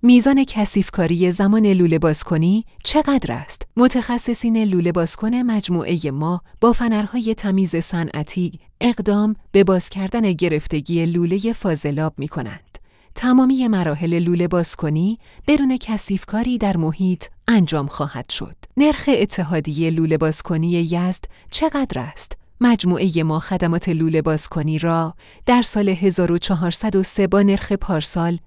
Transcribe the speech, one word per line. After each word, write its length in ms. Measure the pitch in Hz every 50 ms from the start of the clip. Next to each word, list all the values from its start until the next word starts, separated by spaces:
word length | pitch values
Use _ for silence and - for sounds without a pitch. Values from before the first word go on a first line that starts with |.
میزان 420 | - 240 247 247 226 277 277 269 269 262
کثیفکاری 840 | - 220 208 - - 202 196 - - - 175 160 170 170 185 180
زمان 340 | 175 180 202 196 208 220 214
لوله 340 | 208 196 185 180 170 165 160
بازکنی 640 | 156 165 151 - - - 175 156 160 175 196 220 226 - _ - -
چقدر 480 | - - 302 302 - 277 262 - - -
است؟ 340 | - 143 - - - - - _ -
متخصصین 800 | 247 254 - 254 226 - 247 240 - - 233 - - 233 226 226
لوله 340 | 220 208 185 180 170 175
بازکن 440 | 170 180 165 165 - - - 220 247
مجموعه 760 | 247 254 247 226 208 196 - 180 170 - - 175 165 151 151
ما 300 | 131 139 156 160 175 175 - - - -
با 120 | - 233 233
فنرهای 600 | - 240 233 226 208 214 202 - 247 226 220 220
تمیز 400 | - - 208 190 190 190 175 -
صنعتی 840 | 165 165 - - 170 165 - - 147 151 - - 180 180 170 - - _ - _ _
اقدام 540 | - 240 233 - 220 214 202 202 208 214 220 - - -
به 120 | - 196 196
باز 260 | 175 190 180 - -
کردن 420 | - 196 196 190 - 233 220 202
گرفتگی 760 | 180 151 175 175 160 147 - - - 151 147 - 170 170 165
لوله 480 | 170 170 175 175 170 180 202 196 226 233
فاضلاب 600 | - - 202 165 147 - 147 143 143 156 156 151 -
می‌کنند. 420 | 139 147 - - 127 110 95 - _ _ _ - - _ _ _ _ _ -
تمامی 520 | - - 254 254 254 262 262 269 262 254 233
مراحل 520 | 220 190 180 160 147 143 175 165 170 170
لوله 280 | 170 170 175 170 175 175
بازکنی 720 | 175 180 170 - - - - 151 151 156 170 196 226 226 - - - - - -
بدون 300 | 294 294 277 262 262 247
کثیفکاری 760 | - - 220 208 - - 196 190 - - - 214 240 247 247 233
در 200 | 214 196 190 170
محیط 480 | 160 160 160 - 190 185 185 175 - - - - _ -
انجام 400 | 233 214 180 151 - 151 143 139
خواهد 420 | - - 147 139 - 127 - _
شد. 260 | - - 95 90 - - - - - -
نرخ 320 | 285 302 294 - - - 277
اتحادیه 760 | - 196 - - - 180 147 180 160 147 - 151 147 165 165
لوله 280 | 160 160 160 156 160 156
بازکنی 540 | 160 156 156 - - - 170 160 160 170
یزد 540 | 175 175 170 160 175 170 175 185 185 - - - - - _ -
چقدر 480 | - - 311 320 - 285 269 - - -
است؟ 380 | - 156 - - - - - - - _ - -
مجموعه 640 | 240 240 233 214 - 180 180 151 - 190 160 165 160
ما 160 | 160 156 160
خدمات 500 | - - 196 180 180 170 170 170 - -
لوله 320 | 170 160 160 160 156 156
بازکنی 580 | 147 160 156 151 - - - 165 151 156 156 156
را 340 | 156 170 165 165 165 160 170 - - - - - -
در 160 | - 247 247
سال 280 | 240 - - 214 208 196
هزار 420 | 190 165 185 196 175 - 180 165
و 60 | 170 175
چهارصد 580 | - - 196 160 175 170 170 - - 220 202
و 80 | 190 190
سه 240 | - - - 196 185
با 140 | 190 202
نرخ 300 | 202 202 196 196 - -
پارسال 680 | 208 196 - - 196 160 151 - - 190 170 170 170 170 -